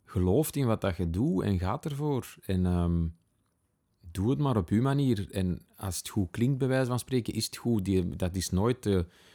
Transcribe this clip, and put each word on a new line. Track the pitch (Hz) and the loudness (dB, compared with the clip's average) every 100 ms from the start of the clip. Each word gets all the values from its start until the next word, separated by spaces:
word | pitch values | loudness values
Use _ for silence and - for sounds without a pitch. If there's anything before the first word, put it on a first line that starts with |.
gelooft | _ - 90 107 156 143 | _ 0 2 4 2 0
in | 127 | 0
wat | 107 | 0
dat | 98 87 | 0 -2
je | 87 | -2
doet | 85 139 185 | 0 0 0
en | 101 95 | 0 0
gaat | 92 123 | 0 -4
ervoor. | 160 139 147 135 - - - | -6 -4 -2 -2 -4 -14 -4
En, | 92 90 | 0 2
ehm, | 87 87 85 82 82 _ _ _ _ _ _ _ _ - | 2 2 2 0 -4 _ _ _ _ _ _ _ _ -14
doe | 82 104 | -4 0
het | 139 | 2
maar | 143 110 | 2 2
op | 82 | 2
uw | 104 | 2
manier. | 135 139 135 104 95 | 2 2 2 0 -2
En | 101 92 87 - _ | -2 -2 -2 -8 _
als | 98 85 | -8 -6
het | - | -4
goed | - 92 | -2 -2
klinkt, | - 120 135 | 0 0 0
bij | 131 | 0
wijze | 131 127 | 0 0
van | 123 | -2
spreken, | - 131 110 | -2 -2 -2
is | - | -4
het | - - | -6 -4
goed. | 120 113 | 0 0
Die, | 92 95 90 87 | 2 2 2 -2
dat | 90 90 | -4 -2
is | - | -2
nooit | 90 110 123 | 0 2 0
de, | 104 95 85 - - | 2 2 0 -8 -20